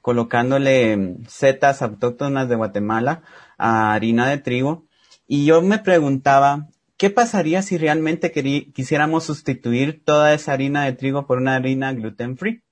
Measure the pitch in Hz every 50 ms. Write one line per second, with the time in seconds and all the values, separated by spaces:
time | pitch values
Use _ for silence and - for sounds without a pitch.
0 | _ 123 120 120 117 117 - 120 120 123 135 139 139 135 135 131 120 110 107 104
1 | 98 92 90 92 117 - - - - 135 135 135 - 139 139 - 135 113 104 -
2 | - 120 120 - 143 143 139 135 135 123 120 113 110 104 101 104 104 104 110 113
3 | 120 135 160 170 _ - - - - _ _ _ - 113 113 113 110 107 107 107
4 | 107 113 113 117 120 135 143 143 139 131 123 123 131 143 156 160 _ _ _ _
5 | _ _ - _ _ _ 139 143 143 147 160 165 170 190 208 208 196 196 185 170
6 | 151 139 139 135 139 143 139 139 139 139 143 147 151 - _ _ _ _ _ _
7 | - 196 202 - 240 233 214 202 170 156 165 190 190 196 190 170 160 156 151 160
8 | 156 156 165 170 - - - 147 139 139 139 143 135 - _ - 131 - 156 147
9 | 151 156 160 160 160 - 151 143 _ - 131 - _ 120 120 123 135 147 156 -
10 | _ - 151 151 151 151 151 151 - - 143 131 135 139 143 147 143 135 127 131
11 | 131 135 135 143 135 - 127 127 127 135 131 131 127 131 135 131 135 135 135 120
12 | 107 110 - _ 120 123 131 131 185 214 233 233 _ _